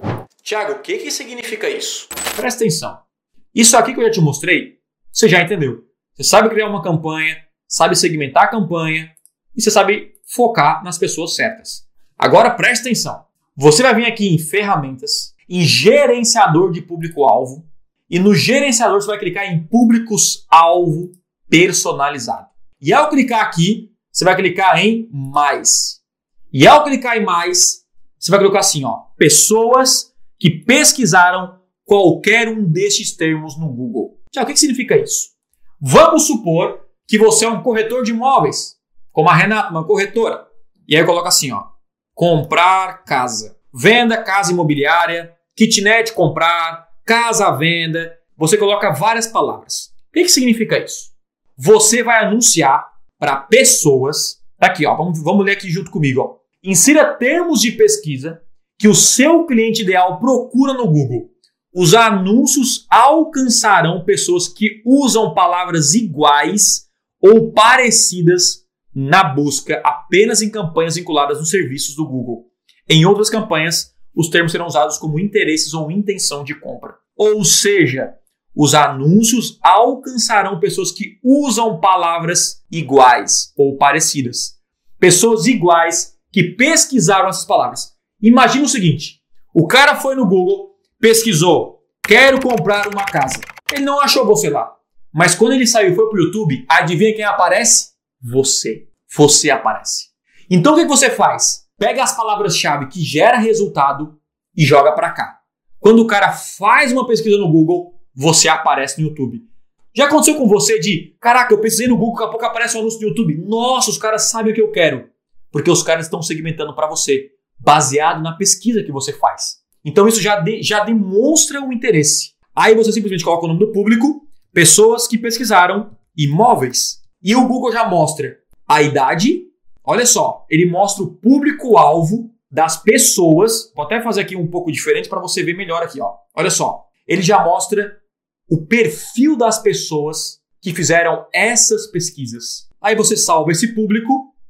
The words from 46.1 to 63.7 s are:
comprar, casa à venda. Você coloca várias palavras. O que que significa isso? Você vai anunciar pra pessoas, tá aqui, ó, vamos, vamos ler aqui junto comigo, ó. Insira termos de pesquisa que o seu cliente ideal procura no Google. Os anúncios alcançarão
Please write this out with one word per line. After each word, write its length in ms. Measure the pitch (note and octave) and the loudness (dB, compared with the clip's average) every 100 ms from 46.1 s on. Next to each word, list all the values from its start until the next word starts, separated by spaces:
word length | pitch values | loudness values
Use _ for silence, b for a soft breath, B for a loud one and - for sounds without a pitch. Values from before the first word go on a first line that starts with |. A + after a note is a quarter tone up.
comprar, 760 | - D3+ D#3 E3 E3+ E3 E3 _ - - | -2 -2 0 -2 -2 -4 -10 _ -10 -2
casa 400 | A#3 A#3 A3 F#3+ | 0 0 0 0
à 60 | |
venda. 600 | C3+ E3 E3+ E3 D#3+ E3 - _ - | 0 -2 -2 -4 -6 -10 -16 _ -6
Você 220 | D#3+ G#3 | -2 0
coloca 340 | G3+ G#3 G#3 | 0 -2 -2
várias 340 | C3+ G#3 A3+ A3+ | -2 -2 -2 -4
palavras. 600 | F#3+ C#3 G#2 - - - - _ | -4 -4 -6 -12 -14 -14 -20 _
O 20 | |
que 120 | D#4+ | -2
que 40 | F4 | 0
significa 500 | C#4 B3+ A3+ A3 C3+ | 2 2 0 0 -4
isso? 380 | - - - - _ _ _ - | -4 -12 -18 -20 _ _ _ -4
Você 440 | C#3+ G#3+ - A#3+ | 4 4 4 0
vai 200 | A3+ A3+ | 2 0
anunciar 640 | G3 A3+ - D#3+ C#3 C#3 - - - _ | 2 0 0 2 2 0 -2 -20 -20 _
pra 180 | C#3+ C3+ | -4 -4
pessoas, 1040 | - A#3+ B3+ - D3+ C3 C3+ D3+ - - - _ | 2 2 4 2 2 2 0 -4 -8 -12 -20 _
tá 80 | F#3+ | 0
aqui, 180 | - | 2
ó, 100 | C#3 | -2
vamos, 280 | A#2 F3 D#3+ | -2 -4 -4
vamos 200 | D3+ G3+ | -2 0
ler 100 | G3 | 0
aqui 180 | G3 F#3+ | -4 -6
junto 200 | F3 - | -8 -6
comigo, 300 | F3 C#3+ B2+ | -4 -2 -2
ó. 160 | - - _ _ | -4 -10 _ _
Insira 520 | F#3 F#3+ A#3 D4+ - | 0 2 4 4 2
termos 480 | - B3 E4 E4+ B3+ | 0 -2 -2 -2 -2
de 100 | A3 | -2
pesquisa 680 | - G#3+ - D#3 C3 D3+ D#3+ - - _ - | 2 2 2 -6 -8 -10 -14 -20 -20 _ 0
que 80 | G#3+ | 2
o 80 | |
seu 520 | - - - D4 E4 E4 | 4 2 2 4 2 2
cliente 340 | A3+ A3+ A3 | 0 0 -2
ideal 400 | F#3+ F#3 F3+ D#3+ | 0 0 0 -2
procura 540 | C4 B3 - B3 C4+ | -2 -2 0 0 0
no 120 | B3+ G#3+ | 0 0
Google. 440 | D3+ B2 A#2+ - _ _ _ _ | 0 0 -6 -10 _ _ _ _
Os 200 | F3+ E3+ | -2 2
anúncios 920 | A3 A3+ G3+ F#3 A#3 C#4+ D4 A#3+ - - | 4 4 0 0 0 2 0 -2 -4 0
alcançarão 1120 | G#3+ C4 D#4+ D#4 C4+ B3+ - A3 | 4 6 4 0 -2 -2 0 2